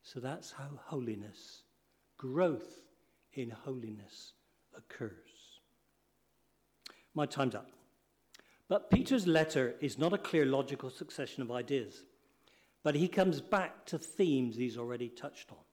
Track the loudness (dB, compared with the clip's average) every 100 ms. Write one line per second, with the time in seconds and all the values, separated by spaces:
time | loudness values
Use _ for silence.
0 | -12 -10 -8 -8 -12 -14 -14 -14 -8 -6
1 | -4 -6 -10 -16 -20 -20 _ _ _ _
2 | _ -12 -4 2 4 2 -6 -18 -20 _
3 | _ _ _ -8 -8 -8 -10 -8 -8 -12
4 | -16 -20 -20 _ _ _ _ -20 _ -10
5 | -10 -10 -20 -20 -20 -20 _ _ _ _
6 | _ _ _ _ _ _ _ _ -20 -20
7 | _ -4 -2 0 0 -2 -12 -20 _ _
8 | _ _ _ -20 _ _ _ -2 4 4
9 | 4 2 6 6 6 2 0 0 -4 0
10 | 2 2 2 4 4 4 0 -6 -8 -10
11 | -12 -8 -8 -6 -4 -4 0 -2 -2 -14
12 | -20 _ _ _ _ _ _ _ 0 2
13 | 4 6 4 4 2 0 0 -8 -8 -8
14 | -6 2 4 4 2 0 -2 -2 -6 -6
15 | -6 -8 -12 -12 -20 -20 _